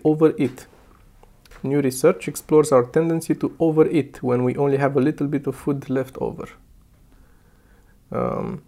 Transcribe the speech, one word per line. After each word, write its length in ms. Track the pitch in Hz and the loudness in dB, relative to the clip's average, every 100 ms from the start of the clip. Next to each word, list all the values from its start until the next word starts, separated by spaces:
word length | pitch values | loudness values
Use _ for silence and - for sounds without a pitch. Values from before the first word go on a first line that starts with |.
overeat. 680 | 156 156 160 147 139 - - - - - - - - _ - - | 0 4 4 2 -4 -4 -20 -20 -20 -20 -20 -20 -20 _ -20 -12
New 180 | 135 143 | -4 0
research 460 | 135 127 147 - - | 0 2 2 2 -4
explores 440 | - - 156 147 | -10 2 4 6
our 160 | 131 120 | 4 2
tendency 480 | 160 165 165 - 147 | 0 0 -2 -2 -2
to 120 | 131 - | -4 0
overeat 640 | 165 156 156 156 - - | 0 4 4 2 -2 -4
when 180 | 123 123 | -2 0
we 140 | 123 131 | 0 0
only 200 | 143 135 | 0 0
have 220 | 139 139 | 0 2
a 20 | |
little 220 | 143 151 143 | 0 0 -4
bit 200 | 143 139 | -4 -6
of 160 | 131 | -6
food 220 | - 139 - | -4 -4 -4
left 280 | 131 127 - | -6 -6 -6
over. 380 | - 110 - - - - _ _ - - - - _ _ _ - - _ - | -8 -8 -14 -18 -20 -20 _ _ -20 -20 -20 -20 _ _ _ -20 -20 _ -10
Um, 540 | - 62 - - - | -6 -4 -4 -6 -10